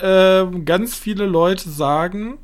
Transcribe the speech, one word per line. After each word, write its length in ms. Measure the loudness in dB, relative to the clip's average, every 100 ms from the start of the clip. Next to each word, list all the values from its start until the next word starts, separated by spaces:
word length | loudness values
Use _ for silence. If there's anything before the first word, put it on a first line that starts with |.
ähm, 640 | 2 4 6 4 2 -4 -2
ganz 280 | 0 -2
viele 300 | -6 -6 -4
Leute 460 | 0 2 2 0 -6
sagen, 680 | -4 -2 0 -2 -6 -10 -14